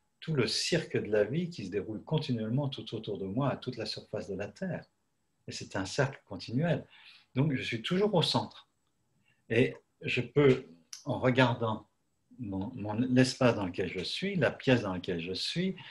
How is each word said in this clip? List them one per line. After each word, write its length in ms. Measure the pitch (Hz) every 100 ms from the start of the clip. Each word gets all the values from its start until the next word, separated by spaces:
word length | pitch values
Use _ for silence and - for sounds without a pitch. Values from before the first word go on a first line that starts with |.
| _ _
tout 140 | -
le 140 | 147 104
cirque 480 | - - 170 - 117
de 120 | 98
la 140 | 107
vie 260 | 101 156 175
qui 160 | -
se 60 | 95
déroule 320 | 98 110 110
continuellement 680 | - 151 - 113 110 131 139
tout 240 | 123 -
autour 260 | 107 110 95
de 80 | 95
moi, 240 | 113 139
à 60 | 95
toute 200 | 127 117
la 100 | 104
surface 420 | - - 104 101
de 60 |
la 140 | 95 101
Terre. 360 | - 190 101 - _ _ _ _ _ -
Et 60 |
c'est 240 | - - 101
un 100 | 92
cercle 340 | - 135 - -
continuel. 580 | 92 - 120 170 143 - - - - _ 131
Donc, 180 | 151
je 80 | 131
suis 200 | - 113
toujours 300 | - 180 214
au 80 | 180
centre. 460 | - 120 110 - - _ _ _ _ _ _ _ -
Et 280 | 113 131 - _ _
je 180 | 135 131
peux, 460 | - 147 139 127 - - _ -
en 160 | - 104
regardant 680 | 127 127 123 117 113 107 - _ _ _ _ -
mon, 320 | 104 95 98
mon, 200 | - 107
l'espace 600 | 107 127 123 131 - 123
dans 120 | 98 90
lequel 220 | 95 90
je 140 | 92
suis, 320 | - - 190
la 160 | 185 107
pièce 320 | - 135 120
dans 100 | 101
laquelle 280 | 90 - 85
je 120 | 85
suis, 440 | 92 - 165 190 - -